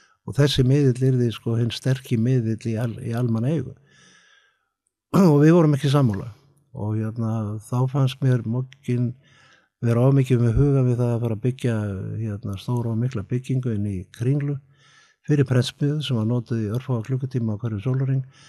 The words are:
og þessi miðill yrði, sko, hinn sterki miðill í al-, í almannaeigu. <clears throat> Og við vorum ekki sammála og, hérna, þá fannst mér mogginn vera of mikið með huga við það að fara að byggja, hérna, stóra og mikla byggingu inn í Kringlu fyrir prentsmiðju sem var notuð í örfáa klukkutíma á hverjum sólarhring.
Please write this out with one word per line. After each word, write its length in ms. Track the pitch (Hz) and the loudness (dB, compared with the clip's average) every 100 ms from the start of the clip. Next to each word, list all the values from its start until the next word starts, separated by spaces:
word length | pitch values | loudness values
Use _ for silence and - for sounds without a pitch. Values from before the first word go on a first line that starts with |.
| _ _ - | _ _ -4
og 100 | 101 | 0
þessi 240 | 143 - | 2 4
miðill 400 | 127 143 139 120 | 4 4 4 4
yrði, 300 | 131 127 120 | 2 2 0
sko, 240 | - 113 117 | -2 -2 -2
hinn 140 | 117 | -2
sterki 400 | - 131 131 - | -2 -2 -2 -2
miðill 480 | 117 117 131 110 110 | 0 2 2 0 -4
í 140 | 117 110 | -4 -4
al-, 220 | 120 104 | -4 -6
í 100 | 113 | -6
almannaeigu. 640 | 117 123 113 123 160 - - _ _ _ _ _ _ _ _ _ _ _ _ _ | -2 0 0 0 -2 -6 -12 _ _ _ _ _ _ _ _ _ _ _ _ _
<clears throat> 80 | 156 | 4
Og 220 | 185 143 | 6 8
við 120 | 156 175 | 8 6
vorum 180 | 156 | 4
ekki 160 | 139 143 | 2 2
sammála 380 | 143 127 95 113 - _ _ _ | 2 2 0 -8 -16 _ _ _
og, 260 | 113 107 | -8 -6
hérna, 640 | 110 110 117 110 113 104 107 | -4 -4 -4 -4 -4 -4 -8
þá 200 | - 127 131 | -6 -2 0
fannst 320 | 143 131 - | 0 -2 0
mér 220 | 135 123 110 | 0 0 -2
mogginn 640 | 123 131 - - 123 123 127 _ _ _ _ _ _ | -4 -6 -10 -4 -2 -2 -4 _ _ _ _ _ _
vera 220 | 120 117 131 | 0 2 4
of 80 | |
mikið 280 | 139 127 123 | 4 4 2
með 140 | 120 110 | 2 4
huga 220 | 143 139 | 4 4
við 140 | 123 120 | 2 2
það 140 | 120 | 0
að 80 | 117 | -2
fara 140 | 117 107 | -2 -2
að 60 | |
byggja, 320 | 127 127 123 110 104 95 107 | -4 -2 -2 -2 -4 -6 -8
hérna, 400 | 107 110 101 101 95 | -6 -6 -6 -8 -8
stóra 360 | - 120 117 | -6 -4 -2
og 60 | 110 | -2
mikla 240 | 127 113 95 | -4 -4 -4
byggingu 460 | 123 127 131 123 | -6 -2 -4 -2
inn 140 | 107 104 | -4 -4
í 80 | 95 92 | -6 -10
Kringlu 480 | - 120 143 143 139 - _ _ _ _ _ - | -6 -2 -2 -2 -6 -10 _ _ _ _ _ -2
fyrir 180 | 147 135 | 0 2
prentsmiðju 500 | 127 131 - 143 151 | 0 -2 -2 -2 -2
sem 180 | 127 120 | -2 -2
var 100 | 110 | 0
notuð 340 | 123 110 113 | -2 -2 -4
í 80 | 104 | -4
örfáa 320 | 123 131 120 | -4 -4 -4
klukkutíma 520 | 107 131 131 127 113 | -4 -4 -4 -4 -4
á 60 | 104 | -4
hverjum 220 | 117 104 | -6 -4
sólarhring. 400 | 127 131 135 135 131 _ | -2 -2 0 -2 -4 _